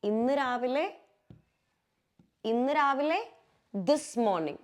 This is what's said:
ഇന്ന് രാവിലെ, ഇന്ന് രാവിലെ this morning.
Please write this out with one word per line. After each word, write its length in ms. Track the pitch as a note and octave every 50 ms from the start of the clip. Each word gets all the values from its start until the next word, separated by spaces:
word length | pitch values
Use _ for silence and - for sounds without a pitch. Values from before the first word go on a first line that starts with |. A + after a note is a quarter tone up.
| - G#3
ഇന്ന് 240 | G#3+ A3 A#3 B3+ C#4 C#4+
രാവിലെ, 440 | C#4 B3+ B3 B3 B3 B3+ B3+ C#4+ E4 G#4 - - - _ _ _ _ _ - - _ _ _ _ _ _ _ _ _ _ _ _ _ _ _ _ - _ _ _ _ A3 A3+
ഇന്ന് 200 | A#3+ B3 C4+ D4 D#4
രാവിലെ 380 | C#4+ C#4 C#4 C4 C#4+ D4+ D#4+ G4 A#4 - - - _ _ _ _ _ _ - G3+ F3+ F3
this 160 | D4 D4 - - - A#3 A#3 G#3+
morning. 320 | F#3+ F3 D#3+ D3 C#3+ -